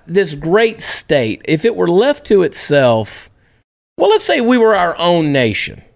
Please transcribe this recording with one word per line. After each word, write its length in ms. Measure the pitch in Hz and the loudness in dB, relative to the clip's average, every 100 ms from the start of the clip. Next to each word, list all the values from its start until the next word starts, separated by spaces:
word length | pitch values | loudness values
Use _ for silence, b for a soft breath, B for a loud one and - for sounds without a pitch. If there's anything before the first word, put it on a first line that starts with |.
| - | -4
this 280 | 175 180 147 | -2 -2 -4
great 440 | 156 196 226 - | -2 2 2 -2
state. 600 | - - - 147 113 98 | -8 -8 -2 0 0 -4
If 200 | - 185 | -2 -2
it 100 | - | 0
were 140 | - 180 | -2 0
left 360 | 175 254 285 - | 2 2 0 0
to 160 | 202 | 2
itself, 880 | - - - 143 127 113 110 - - _ _ _ _ _ _ - | 2 -2 -2 2 2 2 -2 -10 -20 _ _ _ _ _ _ -2
well, 120 | 359 | 2
let's 120 | 427 | 2
say 160 | - 330 | 0 0
we 180 | 233 247 | 2 2
were 180 | 220 202 | 4 2
our 200 | 175 - | 0 -2
own 340 | 175 175 156 | 0 0 0
nation. 500 | 139 120 101 - - - | 0 0 -2 -8 -12 -20